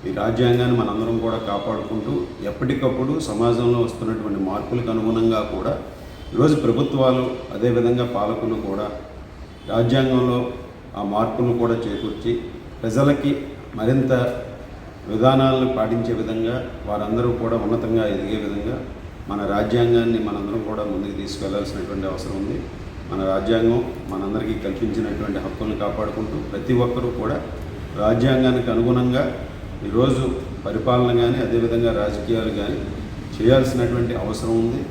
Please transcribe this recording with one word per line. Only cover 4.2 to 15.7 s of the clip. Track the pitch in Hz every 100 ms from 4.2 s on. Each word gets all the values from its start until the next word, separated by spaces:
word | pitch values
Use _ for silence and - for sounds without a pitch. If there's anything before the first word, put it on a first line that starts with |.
| 107 98 95
మార్పులకు | 104 104 120 117 113
అనుగుణంగా | 107 113 113 110 104
కూడా | - - - - - - - -
ఈరోజు | 120 151 151
ప్రభుత్వాలు, | 117 117 143 135 131 127 127 - - 101
అదేవిధంగా | 120 120 117 123 120 101
పాలకులు | 107 110 110 107 101
కూడా | 98 104 - - - - - - - -
రాజ్యాంగంలో | 110 120 135 131 127 123 123 - - - - - -
ఆ | 101
మార్పులను | 104 113 117 120 117
కూడా | 117 117 110
చేకూర్చి, | 101 107 - 117 120 - - - -
ప్రజలకి | 113 113 139 143 143 143 - - - 107
మరింత | 113 135 131 127 123 - - - - - - - -
విధానాలను | 107 127 135 135 131 123